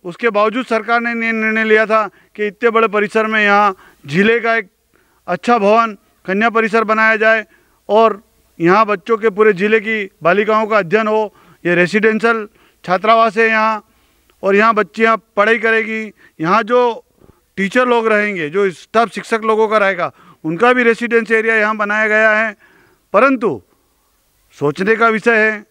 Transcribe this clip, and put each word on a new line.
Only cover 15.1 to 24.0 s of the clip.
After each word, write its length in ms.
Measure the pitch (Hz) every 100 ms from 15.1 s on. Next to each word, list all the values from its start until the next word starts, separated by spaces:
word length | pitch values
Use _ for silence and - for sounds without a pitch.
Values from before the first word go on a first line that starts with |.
| 220 _ -
पढ़ाई 220 | 208 233
करेगी। 540 | 226 226 220 220 214 _ _ -
यहाँ 220 | 160 208
जो 420 | 214 247 247 220 _ _ _ _ _ -
टीचर 320 | 196 247 254
लोग 180 | 240 226
रहेंगे, 440 | 208 208 190 147
जो 200 | 180 196
स्टाफ 400 | 160 - 220 226
शिक्षक 300 | - - 226
लोगों 240 | 220 214 220
का 100 | 214
रहेगा, 340 | 196 180 156 _ - _
उनका 280 | 156 170 240
भी 100 | 254
रेसिडेंस 480 | 233 220 233 233 226
एरिया 240 | 226 226
यहाँ 220 | 220 214 214
बनाया 320 | 208 214 214
गया 220 | 214 220
है। 260 | 214 220 202 _ _ _ _ _
परंतु 500 | 190 262 262 220 117 _ _ _ _